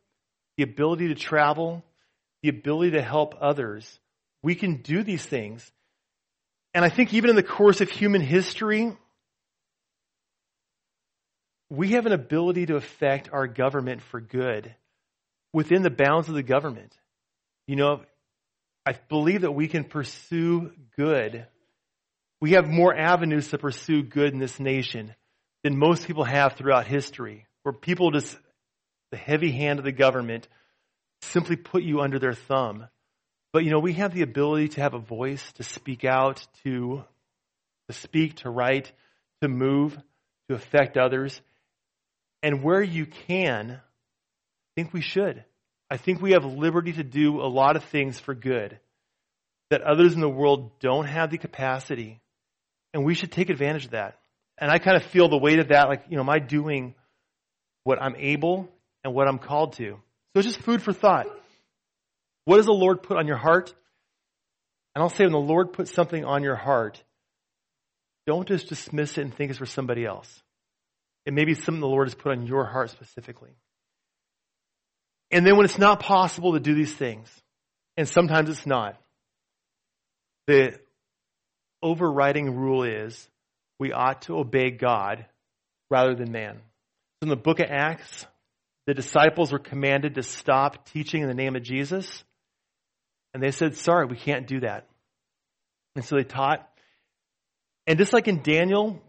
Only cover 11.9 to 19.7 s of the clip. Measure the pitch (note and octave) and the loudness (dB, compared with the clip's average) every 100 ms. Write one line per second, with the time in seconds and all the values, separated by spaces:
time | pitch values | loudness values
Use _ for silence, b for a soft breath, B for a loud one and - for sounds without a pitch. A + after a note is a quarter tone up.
11.9 | A#3+ A3+ F#3 A#2 D#3 F3 F3+ E3+ D3 - | 2 2 0 0 -2 0 0 -2 -2 -6
12.9 | - C#3+ C#3 - C#3+ C3 A#2 C3 C#3 B2+ | -2 0 0 -4 -6 -4 0 0 0 -4
13.9 | B2+ - A#2+ A2+ B2+ B2+ G#2+ A2+ A2+ _ | -8 -12 -16 -8 -4 -4 -4 -8 -20 _
14.9 | _ _ _ _ _ _ D#3 D3+ F3+ F3+ | _ _ _ _ _ _ -2 2 2 2
15.9 | A#2+ C#3 D#3+ D#3+ D3+ B2+ C3 D3+ A2 G#2 | 2 4 2 0 -4 0 0 -2 -8 -16
16.9 | _ _ _ _ _ _ _ - C#3 C#3+ | _ _ _ _ _ _ _ -6 0 0
17.9 | C#3+ - _ _ _ _ _ _ _ C#3 | 0 -6 _ _ _ _ _ _ _ -8
18.9 | B2 - D3+ D3+ G3 F3 C#3+ D#3 | -8 -4 0 2 2 0 -2 -2